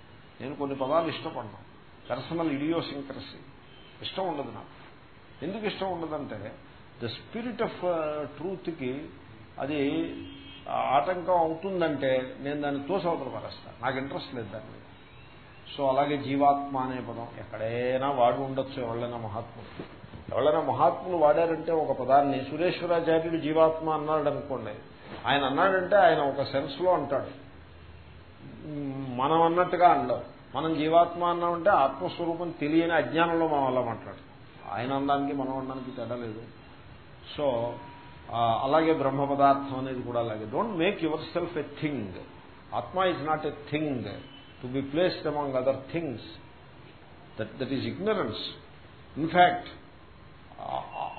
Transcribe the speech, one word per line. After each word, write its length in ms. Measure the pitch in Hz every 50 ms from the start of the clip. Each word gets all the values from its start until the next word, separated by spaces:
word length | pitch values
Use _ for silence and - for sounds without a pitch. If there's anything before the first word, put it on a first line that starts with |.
| - - - - - - - -
నేను 160 | 110 131 147
కొన్ని 200 | 143 143 135 139
పదాలు 320 | 131 135 127 151 165 165 160
ఇష్టపడ్డా. 500 | 135 - - 160 160 139 113 107 98 - - - - - - - - - - -
పర్సనల్ 400 | 120 131 139 - 165 170 165 160
ఇడియోసింక్రసీ 880 | 143 135 147 156 165 165 - - - 143 139 - - - - - - - - - - - - - - - - - - - -
ఇష్టం 260 | - - - 190 185
ఉండదు 220 | 156 143 131 117
నాకు. 960 | 110 113 - - - - - - - - - - - - - - - - -
ఎందుకు 220 | 160 196 220 208
ఇష్టం 260 | 202 - - 190 190 180
ఉండదంటే, 600 | 170 165 156 151 147 139 107 117 104 98 110 - - - - - - - - - - 117
the 80 | 117 113
spirit 460 | - - - - 220 226 247 220 202 226
of, 80 | 196 - - -
uh, 420 | 180 175 160 156 151 151 151 147 135 - -
truth-కి 680 | 151 190 190 175 - 180 160 156 135 123 131 143 160 - - - - - - - - - - -
అది 220 | 135 135 156 147 139 139 147 160 - - - - - - - - - - - - - 135
ఆటంకం 680 | 127 120 120 123 127 143 147 170 185 180 170 175 185 175
అవుతుందంటే 1000 | 165 160 160 160 - 196 190 180 170 156 147 135 139 131 131 127 127 127 123 -
నేను 200 | 131 139 147 147
దాన్ని 280 | 147 143 143 139 139 -
తోసి 200 | 185 196 170 175
అవతల 200 | 165 143 139 123
పారేస్తాను. 540 | 113 107 104 104 - - - - - - 117
నాకు 160 | 127 135 135
ఇంట్రెస్ట్ 360 | 131 139 - 180 - - 139
లేదు 140 | 123 113 101 95
దాని 120 | 110 -
మీద. 180 | 110 110 - - - - - - - - - - - - - - - - - - - -
So 120 | - 139 135
అలాగే 280 | 131 135 143 147 147
జీవాత్మ 640 | 139 120 127 139 139 143 143 143 143 - - 139 131
అనే 220 | 131 131 127 127
పదం 260 | 117 113 113 113 117 117 - -
ఎక్కడైనా 720 | 104 - - 107 110 113 117 120 123 127 127 127 135 139
వాడి 260 | 143 131 120 120 127
ఉండొచ్చు 460 | 139 139 135 135 131 131 - - 139 123
ఎవరైనా 340 | 117 117 117 120 120 120
మహాత్ములు. 840 | 117 113 107 101 113 117 - - 113 - - - - - - - - - - - - - - -
ఎవరైనా 280 | 107 131 147 151 160 147
మహాత్ములు 540 | 139 123 131 151 170 - - - 185 180
వాడారంటే 560 | 165 151 147 151 151 170 165 165 156 160 - 165
ఒక 280 | 160 151 135 135 131
పదాన్ని, 440 | 127 120 131 143 143 139 135 131 131
సురేశ్వరాచార్యుడు 920 | - 147 151 170 180 139 - 170 175 175 170 160 160 160 165 160 165 165
జీవాత్మ 540 | 156 135 147 156 160 160 160 160 - 160 160
అన్నాడు 380 | 156 151 147 151 156 156 147 147
అనుకోండి, 420 | 139 135 120 - 135 120 110 107 107 110 104 - - - - - 104 110 -
ఆయన 180 | 113 135 143 139
అన్నాడంటే 520 | 131 135 156 180 196 190 185 180 175 196
ఆయన 220 | 202 190 170 160 156
ఒక 240 | 147 139 135 139 135
సెన్స్లో 500 | - - 139 143 - - - 175 185 180
అంటాడు. 480 | 160 143 120 - - - - - - - - - - - - - - - - - - - - - - - - - - - 135 139 - - 151 151 147 143 139 135 135 135 131 123
మనం 260 | 120 127 143 160 165 165
అన్నట్టుగా 460 | 165 170 180 180 175 180 165 180 175
అనడం. 340 | 160 139 127 127 120 - - - - - - - -
మనం 240 | 127 156 160 160 143
జీవాత్మ 460 | 151 156 160 170 175 170 170 175 175
అన్నామంటే 460 | 175 175 175 175 175 175 170 165 202
ఆత్మస్వరూపం 800 | 202 160 135 135 139 - 180 170 - - 170 170 170 160 175 170
తెలియని 420 | - - 151 147 156 165 165 170 170
అజ్ఞానంలో 560 | 160 139 127 143 160 170 170 165 165 160 160
మనం 160 | 151 143 135
అలా 180 | 131 127 127 120
మాట్లాడతాం. 880 | 117 113 107 - 104 95 87 - - - - - - - - - - -
ఆయన 200 | 101 120 131 139
అనడానికి 400 | 139 139 143 143 143 139 139 147
మనం 260 | 139 131 127 135 135
అనడానికి 380 | 131 131 131 131 127 127 123
తేడా 180 | - 117 113 123
లేదు. 280 | 123 120 113 107 107 - - - - - - - - - - - - - - - - - - - -
So, 320 | 147 139 123 117 117 120 117 - - - - - - - - - - -
ఆ, 300 | 110 117 117 117 113 107 135
అలాగే 280 | 135 147 160 160 160 160
బ్రహ్మ 320 | 143 139 135 135 139 143
పదార్థం 540 | 139 143 139 139 139 139 135 139 135 131 131
అనేది 240 | 135 131 131 123 120
కూడా 180 | 117 120 117
అలాగే. 240 | 117 113 107 107 107
Don't 280 | 104 110 156 208 233 208
make 260 | 165 160 190 196 170
yourself 500 | 165 156 151 160 - - - 175 170 156 -
a 80 | 156 143 - - - 156
thing. 220 | 151 147 127 107 95 87 90 - - - - - - - - - - 104 110
Atma 360 | - - - 185 190 185 165
is 140 | 131 139 156
not 160 | 156 151 -
a 280 | 151 139 - - - 147
thing 280 | 151 156 151 135 120 107 104 98 - - - - - - - - -
to 160 | - 123 127
be 80 | 139 139 139 139
placed 420 | 156 180 180 - - - 156 147
among 180 | 147 147 139 131
other 240 | 127 123 135 131 120 - - -
things. 220 | 170 170 151 120 104 - - - - - - - - - - - - - - - - - - - - - - - -
That, 80 | 107 104 - -
that 120 | 135 117 135
is 220 | 131 113 117 107
ignorance. 480 | - 180 214 214 190 156 117 104 - - - - - - - - - - - - - - - - 131
In 80 | 151
fact, 380 | 160 - 180 180 180 180 - - - - - - - - - - - - - - - - - - - - -
ఆ, 520 | - - 65 67 - - - 104 - - -